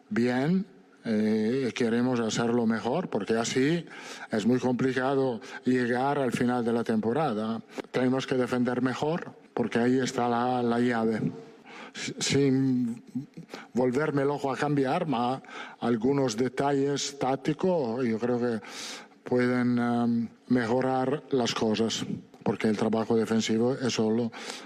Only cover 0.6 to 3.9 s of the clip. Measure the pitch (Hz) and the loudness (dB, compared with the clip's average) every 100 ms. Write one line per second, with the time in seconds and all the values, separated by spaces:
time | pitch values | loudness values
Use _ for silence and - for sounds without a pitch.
0.6 | - - - - 117 107 107 110 107 135 | -2 -12 -20 -12 -2 0 2 2 0 0
1.6 | 123 - 117 117 127 120 113 104 117 120 | -2 0 0 2 2 0 0 0 0 2
2.6 | 113 113 107 151 185 113 98 113 113 131 | 2 0 0 -2 -2 -4 0 0 0 0
3.6 | 139 170 156 | 2 0 -4